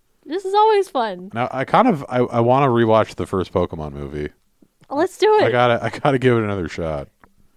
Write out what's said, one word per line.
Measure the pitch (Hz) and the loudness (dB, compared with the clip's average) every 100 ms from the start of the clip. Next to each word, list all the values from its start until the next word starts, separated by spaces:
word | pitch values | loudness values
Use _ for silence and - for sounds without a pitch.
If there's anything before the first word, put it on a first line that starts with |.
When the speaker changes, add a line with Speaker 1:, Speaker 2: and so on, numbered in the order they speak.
| _ _ | _ _
Speaker 1:
This | - 330 | -10 -8
is | 392 | -2
always | 403 440 415 381 | 2 4 2 0
fun. | 277 226 180 185 | -4 -4 -6 -10
Speaker 2:
Now, | 113 123 | -6 -6
I | - | -4
kind | - 170 247 | 0 2 2
of, | 160 - | 0 -4
I, | 123 | -2
I | 123 117 | -2 0
wanna | 117 131 143 | 2 2 4
rewatch | 117 117 110 104 | 2 4 4 2
the | - 90 | -4 -4
first | 95 87 | -4 -2
Pokemon | 95 90 82 76 | -2 -2 -6 -12
movie. | 71 71 73 76 - _ _ _ _ _ | -10 -10 -8 -10 -12 _ _ _ _ _
Speaker 1:
Let's | 277 359 - | -4 -4 0
do | 403 427 | 2 4
it. | |
Speaker 2:
I | 320 | 2
gotta, | 123 123 120 | 2 2 2
I | 110 | -2
gotta | - 147 135 | -2 -2 2
give | 127 117 | 2 2
it | |
another | 107 101 80 | 0 -4 -6
shot. | - 82 76 69 _ _ _ _ | -6 -6 -6 -8 _ _ _ _